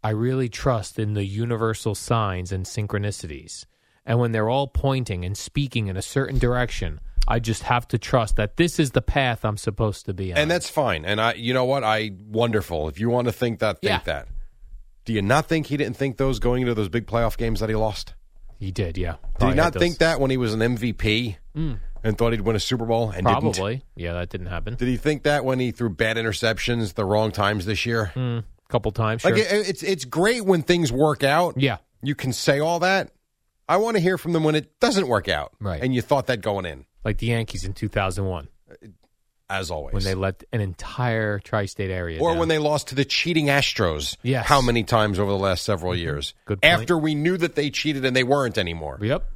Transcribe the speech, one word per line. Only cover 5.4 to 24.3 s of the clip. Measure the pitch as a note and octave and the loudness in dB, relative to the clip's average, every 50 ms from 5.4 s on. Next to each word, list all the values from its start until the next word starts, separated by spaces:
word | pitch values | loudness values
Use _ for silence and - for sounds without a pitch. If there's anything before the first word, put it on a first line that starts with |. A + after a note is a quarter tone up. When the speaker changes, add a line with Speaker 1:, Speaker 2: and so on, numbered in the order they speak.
| - - _ C#3+ C#3+ C3 - A#2+ A2 G2 | -8 -6 _ -2 -4 -2 -2 -2 -2 -2
Speaker 1:
in | F#2 F#2+ | -4 -6
a | |
certain | - - - C#3 C3+ - C3+ B2+ | -8 -2 -2 -2 0 0 0 2
direction, | - A#2+ B2 B2 B2 A#2 - - - E2 D2+ C#2+ - - - - - - | 2 2 2 2 0 -2 -2 -4 -4 -4 -6 -8 -10 -4 2 2 4 4
I | A2 A#2+ | 4 2
just | A#2 A2 A2 - - | 2 0 -2 -2 2
have | - B2 B2 A#2 - | 2 2 2 2 0
to | - A2+ | -2 -2
trust | - - - C3 A2+ G2+ - - | 0 2 2 2 2 4 2 2
that | G#2+ G#2 - | 2 0 2
this | - E3+ E3+ - - | 2 2 2 4 2
is | D#3+ C3+ | 0 2
the | - C3+ | 2 0
path | - - - D3 C3+ B2+ A#2+ - - | 0 2 2 2 2 2 0 0 0
I'm | A2 G#2+ G#2 | -2 -2 0
supposed | - - G2+ - A2+ G#2+ G2 - - | -4 -4 -2 0 0 0 0 -4 -8
to | - F#2+ | -8 -6
be | F2+ G2 F#2+ | -6 -4 -2
on." | F2 A#2 | 2 2
Speaker 2:
And | D3 D#3 | 2 2
that's | E3+ F3+ E3+ - | 2 0 -2 -2
fine. | - D#3 C#3+ A#2+ F#2 D#2 D#2 | -2 0 0 2 0 -2 -2
And | F2+ G#2 G#2+ | -2 0 2
I, | A2 A#2 A2+ | 2 0 0
you | E2+ A#2 A#2 B2+ | 0 -2 0 0
know | C3 B2+ | 2 2
what? | B2+ C3+ C#3 A#2+ | 2 0 0 2
I, | G#2+ A2 A2 A2 G#2+ G2 F#2 G#2 G#2+ | 2 0 0 0 -4 -8 -12 -14 -6
wonderful. | G#2+ A2 A#2+ A#2+ A2 G#2+ F#2 - E2+ D#2+ D2+ D#2+ | 0 2 2 2 2 0 -2 -2 -4 -4 -2 -4
If | D2+ F2+ | -4 -2
you | G#2+ A#2 | -2 0
want | A#2 B2 B2 B2 | 0 2 0 0
to | - | -2
think | - B2 A#2+ A2+ - | 0 -2 -2 -2 0
that, | A2+ G#2+ G2 - | -2 -2 -2 -2
think | - C3+ | -2 -2
Speaker 1:
Yeah. | B2 - - | -2 0 -2
Speaker 2:
that. | - D2+ C#2+ B1+ - - - - - - - - - - - - - - - _ | -4 -6 -6 -8 -8 -10 -10 -10 -10 -16 -20 -20 -20 -18 -18 -20 -20 -20 -18 _
Do | - | -2
you | A2+ G#2+ | -2 0
not | G2 G2 B2 D3+ D#3 - | 2 4 2 2 2 2
think | E3 D#3+ D3 - | -2 -2 -2 -2
he | C#3+ | -2
didn't | C#3+ C#3 G#2+ B2 - | -2 -2 -4 -2 -2
think | C3+ C#3 A#2+ | -4 -4 -2
those | - C3+ C3+ C3 A2 | 0 0 0 0 2
going | G2+ B2 B2 B2+ | 2 2 2 2
into | B2+ A#2+ A#2 | 0 0 0
those | G#2+ G#2+ F#2 | 0 -2 0
big | D#2+ A#2+ G#2+ - | -2 -4 -4 0
playoff | - A#2 A#2 A2 - | 0 2 2 2 0
games | - A#2 A2+ A#2 - | 0 -2 -2 0 0
that | A2 A2 | 0 0
he | A2 | 0
lost? | G#2+ A2 A2 G#2 - - - - - - - _ - - - - - | 0 0 0 -2 -4 -10 -12 -16 -20 -20 -20 _ -20 -18 -18 -14 -10
Speaker 1:
He | G2+ F#2+ | -8 -6
did, | F#2 - G2+ E2+ E2+ F2+ | -4 -4 -4 -4 -2 -4
yeah. | F2+ E2+ | -4 -4
Speaker 2:
Did | E2 - | -4 -8
he | - - - - | -6 -6 0 2
Speaker 1:
Probably | A#2 - - C3+ | 2 4 4 4
Speaker 2:
not | D#3+ | 4
Speaker 1:
had | E3+ - | 2 4
those. | F#3 | 2
Speaker 2:
think | F3 F3 E3 - | 0 0 4 4
that | E3 E3 E3 D#3 | 4 4 4 2
when | C#3 C3 | 2 2
he | C3 C3 | 2 2
was | B2 A2+ G#2+ | 2 0 2
an | A2 | 2
M | A2 A#2+ B2 A2 | 2 2 2 0
V | A2 A#2+ G#2 | -2 -2 -2
P | - - A2 G#2+ A2+ B2 A#2 F#2+ - - - - D3 | 0 2 2 2 2 0 -2 -6 -10 -14 -12 -6 -4
Speaker 1:
Mm. | D#3+ D#3 B2 G#2+ - - - - - | -4 -2 -2 -4 -6 -8 -8 -2 -2
Speaker 2:
and | A2+ G#2 - | -2 0 2
thought | A#2 A#2 | 2 2
he'd | A#2 A2 | 2 2
win | G2+ A2 A2+ | 0 2 0
a | G#2 | 0
Super | - - B2+ A#2+ A#2 | 0 0 -2 -2 0
Bowl | A2+ A#2 A2+ A#2+ A2 | 0 2 2 2 0
and | F#2+ F2 F#2 | -2 0 2
Speaker 1:
Probably. | A#2+ A2+ B2 A2+ - G#2 F#2 F#2+ G2+ A#2 | 4 4 4 2 0 0 0 -2 -2 -2
Speaker 2:
didn't? | C3 - - - - | -6 -8 -14 -12 -8
Speaker 1:
Yeah, | E2+ E2+ E2+ | -6 -4 -4
that | F2 F2 | -4 -6
didn't | E2+ | -6